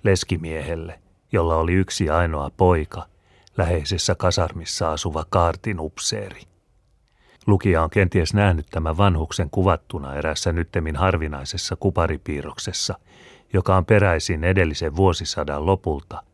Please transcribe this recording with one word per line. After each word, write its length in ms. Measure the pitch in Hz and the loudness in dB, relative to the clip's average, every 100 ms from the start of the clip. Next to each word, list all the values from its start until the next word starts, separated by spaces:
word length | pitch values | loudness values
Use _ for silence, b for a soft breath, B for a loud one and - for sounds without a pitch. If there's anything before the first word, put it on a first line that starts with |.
leskimiehelle, 960 | 104 92 - 85 82 80 71 82 80 - _ _ _ | 2 2 0 -6 -4 -8 -6 -8 -8 -16 _ _ _
jolla 240 | 98 82 80 | 0 2 2
oli 160 | 82 | 2
yksi 380 | 90 92 - 82 | 2 0 -2 0
ainoa 400 | 80 85 78 71 - | 2 0 -2 -8 2
poika, 500 | 92 85 76 - - b b b b - | 4 4 0 -10 -16 b b b b -4
läheisessä 580 | 85 85 76 92 - | 0 0 -2 -4 -2
kasarmissa 800 | 90 90 85 82 85 82 - 85 | 0 0 0 -2 -6 -10 -4 -4
asuva 320 | 78 87 78 80 | -2 -4 -6 0
kaartin 500 | 95 85 - - 92 | 2 2 0 -6 -8
upseeri. 640 | 78 - - 110 98 90 - _ _ _ _ _ _ b b b - | -8 -8 -6 -6 -10 -16 -20 _ _ _ _ _ _ b b b 2
Lukija 360 | 98 104 85 | 4 4 2
on 80 | 80 | 2
kenties 440 | - 92 95 80 | 2 2 2 2
nähnyt 320 | 104 101 82 - | 4 4 2 -2
tämän 260 | 82 80 80 | -4 -4 2
vanhuksen 540 | 101 80 76 - 80 | 4 2 -2 -4 -2
kuvattuna 640 | - 92 82 _ 80 69 | 2 2 2 _ -10 -8
erässä 380 | 71 78 73 - | -6 -4 -2 -2
nyttemmin 440 | 82 82 - 78 76 | -2 -2 -4 -4 0
harvinaisessa 800 | 92 90 78 71 69 90 - 87 | 0 2 -2 -8 -10 -8 -8 -2
kuparipiirroksessa, 1200 | 98 87 82 78 - 73 73 - - - - 92 B B B B B | -2 0 0 -2 -6 -8 -8 -10 -8 -6 -8 -8 B B B B B
joka 240 | 98 90 92 | -2 4 2
on 80 | |
peräisin 600 | 85 107 98 82 - 82 | 4 4 4 2 -2 -2
edellisen 520 | 82 95 85 71 82 73 | 2 2 2 0 -4 4
vuosisadan 720 | 95 82 80 - 76 73 80 | 4 2 -4 -6 -4 -2 0
lopulta 560 | 95 - 71 - - - | 0 0 -6 -8 -16 -16